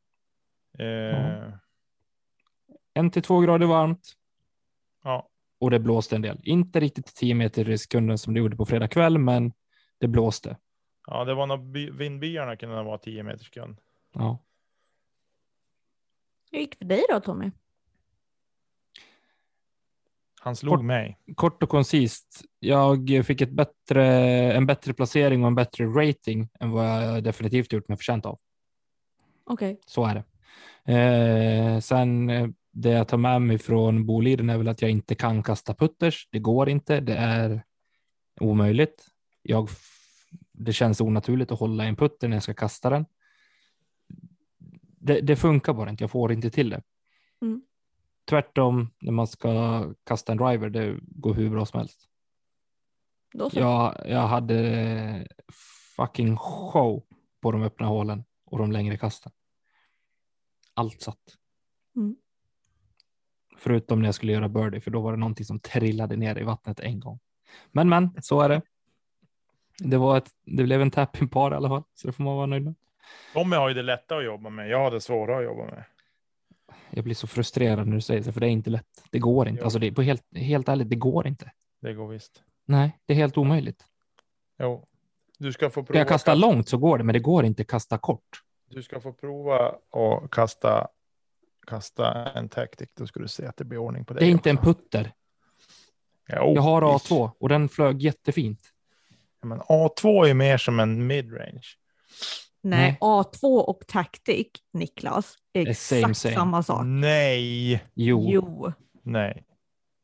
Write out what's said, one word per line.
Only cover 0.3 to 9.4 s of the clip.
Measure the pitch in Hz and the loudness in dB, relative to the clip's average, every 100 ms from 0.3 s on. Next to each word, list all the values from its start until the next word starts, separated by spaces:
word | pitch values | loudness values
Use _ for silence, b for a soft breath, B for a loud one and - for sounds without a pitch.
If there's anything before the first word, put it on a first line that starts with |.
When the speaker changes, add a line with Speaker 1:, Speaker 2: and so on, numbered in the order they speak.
| _ _ _ _ - | _ _ _ _ -12
Speaker 1:
Eh, | 113 | -8
Speaker 2:
Ja. | 113 110 135 135 107 107 104 _ _ _ _ _ _ _ _ _ _ _ - _ | -8 -6 -4 -4 -6 -12 -18 _ _ _ _ _ _ _ _ _ _ _ -20 _
En | - 170 | -2 0
till | 175 | 0
två | - 180 | 2 4
grader | 175 165 170 | 6 4 4
varmt. | 160 160 170 - - _ _ _ _ _ _ _ _ | 4 2 -2 -8 -20 _ _ _ _ _ _ _ _
Speaker 1:
Ja. | 139 127 - _ _ - | -8 -6 -8 _ _ -4
Speaker 2:
Och | 127 | 2
det | 120 | 2
blåste | 117 113 - 110 | 2 0 0 -4
en | |
del. | 107 - | -4 -6
Inte | - 170 180 170 | -2 0 2 0
riktigt | 151 - - | -2 -2 -12
tio | - 123 | -4 0
meter | 120 113 - 110 | 2 0 0 -2
i | 107 | -2
sekunden | - 120 113 107 | -2 0 0 -2
som | - | -2
det | 113 | -2
gjorde | 110 110 | 0 -2
på | 107 | -2
fredag | 117 110 | -2 0
kväll, | 170 165 160 | 2 4 4
men | 127 123 | 2 2